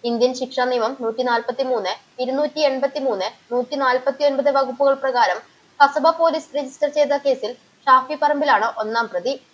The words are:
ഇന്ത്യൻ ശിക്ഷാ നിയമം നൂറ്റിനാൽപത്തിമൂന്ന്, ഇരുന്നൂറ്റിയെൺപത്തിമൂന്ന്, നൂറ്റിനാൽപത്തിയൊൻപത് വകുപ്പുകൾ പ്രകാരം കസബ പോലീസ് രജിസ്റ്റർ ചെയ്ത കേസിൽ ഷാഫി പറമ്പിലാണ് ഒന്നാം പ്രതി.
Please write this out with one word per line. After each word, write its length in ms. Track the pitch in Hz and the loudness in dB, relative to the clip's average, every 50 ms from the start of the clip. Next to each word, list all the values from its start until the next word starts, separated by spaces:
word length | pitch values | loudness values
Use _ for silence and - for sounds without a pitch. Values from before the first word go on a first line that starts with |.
| - | -2
ഇന്ത്യൻ 280 | 240 233 226 247 254 254 - | -4 0 2 2 0 0 -2
ശിക്ഷാ 260 | 262 254 - 269 247 254 | -8 -6 -2 -2 0 0
നിയമം 220 | 247 240 220 233 269 269 | 0 0 -2 -2 -4 -4
നൂറ്റിനാൽപത്തിമൂന്ന്, 920 | 240 226 226 233 254 247 240 233 233 - 240 - 269 254 254 220 196 180 214 - _ _ _ - | -6 -6 -4 -2 -2 0 0 0 -2 -4 -4 -4 -2 -2 -2 -2 -2 -4 -6 -8 _ _ _ -6
ഇരുന്നൂറ്റിയെൺപത്തിമൂന്ന്, 1040 | 254 247 262 277 294 - 269 302 311 277 262 262 277 277 277 302 269 262 214 190 185 220 - _ _ _ | -4 -4 -2 -2 -2 -2 0 0 0 0 0 0 -2 -4 -4 -2 -2 -2 -2 -2 -4 -6 -6 _ _ _
നൂറ്റിനാൽപത്തിയൊൻപത് 1000 | 240 247 247 247 - 277 277 262 247 262 254 277 269 269 294 285 277 262 262 285 269 | -4 -4 -4 -4 -4 -2 0 0 0 0 0 -4 -2 0 0 0 0 2 0 2 2
വകുപ്പുകൾ 380 | 269 269 262 247 - 277 277 277 269 | 2 0 0 -2 2 2 2 2 2
പ്രകാരം 360 | 269 269 240 247 226 185 180 220 - _ _ _ _ _ _ - | 0 -2 0 2 2 2 0 -4 -6 _ _ _ _ _ _ 4
കസബ 300 | 285 277 - 311 262 320 320 330 | 4 4 4 2 2 2 2 4
പോലീസ് 280 | 330 330 285 320 - - - | 2 2 2 -2 -6 -6 -8
രജിസ്റ്റർ 320 | 294 277 262 - - 294 285 285 | -6 -6 -6 -4 -4 -4 -2 2
ചെയ്ത 180 | 302 294 262 285 277 - | 0 2 2 0 0 0
കേസിൽ 280 | 277 262 262 - 208 247 - _ _ _ _ _ | 0 -2 0 -4 -8 -8 -10 _ _ _ _ _
ഷാഫി 300 | 269 262 262 254 262 302 277 | 4 4 4 4 0 -4 0
പറമ്പിലാണ് 460 | 302 294 294 285 294 285 240 202 214 233 - - | 0 0 2 2 2 2 2 2 2 -2 -2 -4
ഒന്നാം 260 | 214 214 226 233 233 214 | -6 -4 -2 -4 -4 -4
പ്രതി. 220 | 190 180 175 247 277 269 _ _ | -6 -4 -4 -4 -6 -6 _ _